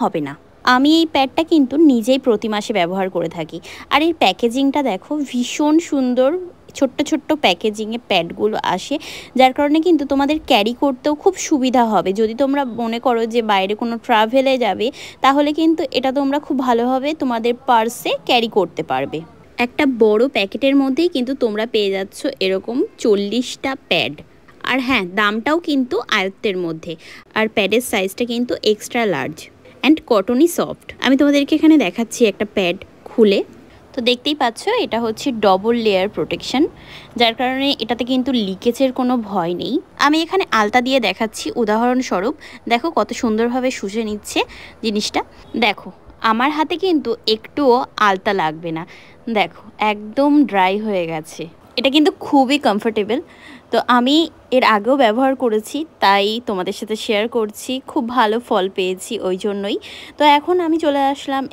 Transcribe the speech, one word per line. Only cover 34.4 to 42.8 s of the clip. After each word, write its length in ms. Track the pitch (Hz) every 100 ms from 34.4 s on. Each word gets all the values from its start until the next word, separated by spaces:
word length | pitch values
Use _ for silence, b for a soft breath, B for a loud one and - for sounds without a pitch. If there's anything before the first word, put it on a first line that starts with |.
পাচ্ছ, 200 | 247 226 - 480 285
এটা 120 | 220 233
হচ্ছে 220 | 220 294 226 208
ডাবল 300 | 190 214 240 220
লেয়ার 220 | 190 196 208
প্রোটেকশন, 480 | 156 170 - 247 359 B B B B -
যার 140 | 233 226
কারণে 280 | 254 262 277 269
এটাতে 200 | 220 240 247
কিন্তু 180 | 262 254 247 196
লিকেজের 440 | 185 240 233 269 254
কোনো 140 | 247 254 208
ভয় 240 | 196 165 175
নেই। 120 | 170 285 - - 277
আমি 120 | 311 330
এখানে 180 | 381 370 220
আলতা 200 | 208 247 247
দিয়ে 120 | 269 214
দেখাচ্ছি 380 | 185 220 - - -
উদাহরণস্বরূপ, 760 | 214 214 240 254 254 190 208 302 B B -
দেখো 160 | 233